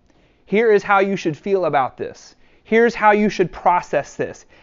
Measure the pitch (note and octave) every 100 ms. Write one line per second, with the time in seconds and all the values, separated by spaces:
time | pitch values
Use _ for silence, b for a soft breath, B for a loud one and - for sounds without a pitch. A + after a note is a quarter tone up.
0 | _ _ _ _ - G3+ A#3 G#3 G3+ G3
1 | G3 G3 F3+ D3 G#3 G3 E3 C#3+ A#2+ -
2 | G#2 - - _ _ _ - A3+ A#3 -
3 | G#3+ G#3 G#3 - F3+ - F#3+ F3 - D3
4 | - - A2+ - _ b